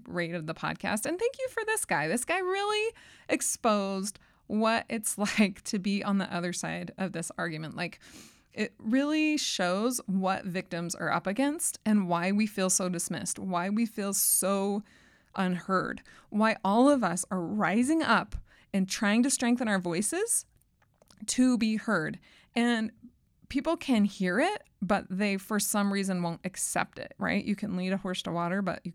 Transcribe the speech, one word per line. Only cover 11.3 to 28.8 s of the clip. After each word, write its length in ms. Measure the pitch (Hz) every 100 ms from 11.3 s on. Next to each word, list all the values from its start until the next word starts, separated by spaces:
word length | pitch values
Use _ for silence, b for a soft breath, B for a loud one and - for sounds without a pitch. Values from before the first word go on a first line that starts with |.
| 208 277 320 - - 214
and 220 | 208 180
why 220 | 170 180
we 160 | 202 214
feel 220 | 196 185
so 220 | 185 185
dismissed, 480 | 175 - 165 175 -
why 320 | 190 175 185
we 160 | 214 226
feel 260 | 220 202
so 720 | 196 - - 185 196 196 202 - b b b b
unheard, 680 | - 185 180 - 185 - - - B B
why 280 | 208 220 208
all 280 | 190 220 269
of 120 | 285
us 220 | 190 175 -
are 100 | 185
rising 640 | 170 214 170 208 254 320
up 340 | 285 208 202 - - b b
and 120 | 196 190
trying 360 | - 202 220
to 80 | 254
strengthen 380 | - 240 247 233
our 100 | 196
voices 680 | 180 165 208 339 453 - - _ _ _ _ _ _ - -
to 300 | - 254 240
be 200 | 226 220
heard. 420 | - 190 156 185 b b b
And 380 | 233 240 233 220 - - _ _ _ -
people 280 | 277 311 339
can 280 | - 226
hear 360 | 202 - 185 185
it, 220 | 339 415 - -
but 240 | 180 196 -
they, 260 | 185 208 196
for 220 | - 214
some 340 | - 208 202
reason, 300 | 196 190 180
won't 180 | 175 165
accept 540 | 185 - - - - -
it, 160 | - -
right? 260 | 165 190
You 120 | - 202
can 200 | 202 180
lead 160 | 185
a 40 | 190
horse 260 | 190 180
to 100 | -
water, 300 | 170 170 190
but 180 | 185 -